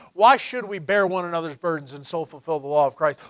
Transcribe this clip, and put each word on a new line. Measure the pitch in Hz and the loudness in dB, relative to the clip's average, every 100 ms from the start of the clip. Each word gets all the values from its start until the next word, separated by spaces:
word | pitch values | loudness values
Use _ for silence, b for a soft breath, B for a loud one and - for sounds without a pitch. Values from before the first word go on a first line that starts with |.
| B | B
Why | 175 226 269 | 4 6 6
should | - 254 208 | 2 -8 -8
we | 196 | -8
bear | 156 202 190 | 0 2 2
one | 185 175 | 0 -4
another's | 170 165 139 | -4 -6 -6
burdens | 175 160 139 | -4 -4 -6
and | 143 139 | -16 -10
so | 170 156 | -8 -8
fulfill | 143 165 156 | -12 -6 -6
the | 139 | 0
law | 147 139 | 2 2
of | - | 2
Christ? | 156 139 B | -2 -2 B